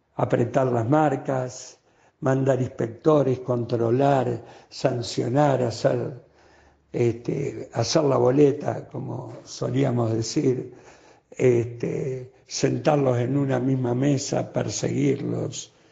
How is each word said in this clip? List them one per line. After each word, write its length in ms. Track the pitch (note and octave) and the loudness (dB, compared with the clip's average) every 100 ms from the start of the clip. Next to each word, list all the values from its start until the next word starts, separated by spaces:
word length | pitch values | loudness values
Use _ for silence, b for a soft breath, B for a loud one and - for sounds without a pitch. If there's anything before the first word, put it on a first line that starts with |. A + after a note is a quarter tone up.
| _ - | _ -4
apretar 520 | B2+ B2+ A#2 C#3 C3 | 0 0 0 0 0
las 220 | A#2+ A2+ | 0 2
marcas, 880 | D3+ D3+ C3+ C3+ C3 B2+ - - - b b b _ | 2 2 0 -4 -4 -4 -10 -18 -20 b b b _
mandar 420 | C3 C3+ C3+ B2+ | 0 2 2 2
inspectores, 800 | B2+ - A#2 G#2+ D#3 D3+ C3 B2+ | 0 -2 -6 0 4 4 4 0
controlar, 1040 | - B2 A2+ A#2+ A2+ B2 C#3 C#3 B2 A2+ B B B | -2 -2 0 0 2 4 4 4 0 -4 B B B
sancionar, 920 | - C#3 B2 A2+ - B2 C3 D3 C3 | -4 -2 -2 -4 -4 0 2 4 2
hacer, 580 | A#2+ G#2+ C#3 B2+ A#2 B2+ - b b b b b _ | 0 0 0 0 -4 -10 -20 b b b b b _
este, 800 | - A#2+ A2+ - - - A2 - | 0 0 0 -6 -4 -6 -8 -8
hacer 320 | - A#2 E3 | -4 0 2
la 140 | D3 B2+ | 2 4
boleta, 720 | B2 C3+ C#3+ C3 - A2+ - | 4 6 4 4 -4 -6 -8
como 480 | B2+ B2+ A#2+ A#2+ B2+ - | -12 -10 -10 -12 -16 -16
solíamos 640 | - B2 B2 C3+ A#2+ A2+ | -8 -4 0 0 0 0
decir, 640 | A2 A2+ - C3 B2+ - B B B B B _ | -2 -2 0 0 0 -6 B B B B B _
este, 1000 | - B2+ A#2+ A2+ A#2+ - - C3+ C3 B2+ b _ | 0 2 4 0 -6 -6 -4 -6 -8 -12 b _
sentarlos 720 | - C#3 B2+ C#3 D3 C3+ A#2+ | -2 -2 0 2 2 2 2
en 180 | B2 C#3 | 0 0
una 220 | C#3 B2+ | 0 0
misma 360 | B2+ C3 B2 B2 | 0 0 0 0
mesa, 560 | C#3 C3+ - - - | 2 0 -2 -4 -2
perseguirlos, 1200 | B2+ A#2 A2 B2 A#2+ C#3+ B2 A#2+ A2+ A2+ - - b b | -4 -4 -4 -4 0 0 0 -2 -4 -6 -8 -16 b b